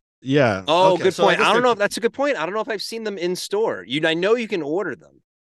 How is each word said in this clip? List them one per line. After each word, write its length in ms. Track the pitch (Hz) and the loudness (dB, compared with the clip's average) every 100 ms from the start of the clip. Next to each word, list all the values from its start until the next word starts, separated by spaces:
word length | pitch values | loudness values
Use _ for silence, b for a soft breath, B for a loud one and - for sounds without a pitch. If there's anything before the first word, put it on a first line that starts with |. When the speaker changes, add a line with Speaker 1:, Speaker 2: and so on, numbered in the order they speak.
| _ _ | _ _
Speaker 1:
Yeah. 440 | 127 143 123 95 95 | -2 2 2 2 0
Speaker 2:
Oh, 280 | 165 190 | 4 4
Speaker 1:
Okay, 100 | 180 | 4
Speaker 2:
good 100 | 185 | 2
Speaker 1:
so 100 | - | 2
I 80 | 185 | 2
Speaker 2:
point. 60 | 165 | 4
Speaker 1:
guess 80 | 151 | 4
Speaker 2:
I 60 | |
don't 100 | 220 | 4
Speaker 1:
they 40 | 247 | 2
Speaker 2:
know 60 | |
if 60 | 214 | 2
that's 180 | 202 - | -2 -2
a 40 | |
good 120 | 220 | -4
point. 240 | - 285 214 | -2 -2 -2
I 100 | 160 | -4
don't 80 | |
know 60 | 214 | -4
if 80 | 214 | -4
I've 140 | 214 | -6
seen 220 | - 226 | -6 -8
them 140 | 214 196 | -6 -4
in 180 | 175 180 | -4 -4
store. 480 | - 202 220 104 92 | -4 -2 -2 -4 -6
You, 200 | 139 160 | -2 0
I 80 | |
know 200 | 160 185 | 0 0
you 140 | 240 220 | 0 -2
can 140 | 202 | -6
order 320 | 143 165 190 | -4 -4 -4
them. 280 | 117 71 71 _ _ _ | -8 -14 _ _ _ _